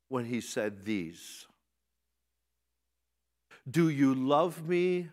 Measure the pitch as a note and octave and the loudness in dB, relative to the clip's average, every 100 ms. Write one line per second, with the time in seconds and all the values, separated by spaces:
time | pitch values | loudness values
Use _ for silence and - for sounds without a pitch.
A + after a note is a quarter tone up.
0 | - B2+ A#2 A#2+ - - G#2+ G2+ G2 G#2 | -8 -6 -4 -6 -4 -4 -4 -6 -4 -4
1 | E2 F2 - - - _ _ _ _ _ | -4 -10 -20 -20 -20 _ _ _ _ _
2 | _ _ _ _ _ _ _ _ _ _ | _ _ _ _ _ _ _ _ _ _
3 | _ _ _ _ _ - C3+ C#3 E3 C#3 | _ _ _ _ _ -20 -4 2 4 6
4 | C#3 C3 C3 C#3+ F3 D#3+ D#3+ F3 F3+ F3+ | 4 4 4 4 2 -2 -2 0 0 -2
5 | E3 | -6